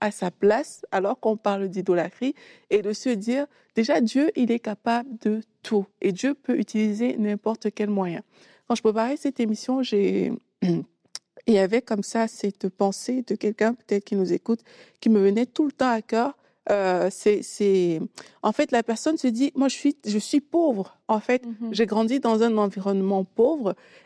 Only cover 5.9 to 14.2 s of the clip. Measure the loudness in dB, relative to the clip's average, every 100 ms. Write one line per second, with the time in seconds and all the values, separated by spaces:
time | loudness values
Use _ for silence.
5.9 | -2 -2 0 -2 -2 -2 -2 -2 0 0
6.9 | 0 -2 -2 -2 -2 -4 -4 -4 -4 -2
7.9 | -2 -2 -6 -12 _ -20 _ -6 0 0
8.9 | 2 0 -2 -4 -2 -2 -2 -2 -4 0
9.9 | 0 2 0 -2 -4 -10 _ 0 0 -4
10.9 | _ _ -20 _ -6 2 4 4 0 -2
11.9 | -4 -2 -2 -2 -2 -6 -4 -6 0 -2
12.9 | -2 -4 -4 -4 -4 -4 0 -2 -2 -4
13.9 | -4 -2 -2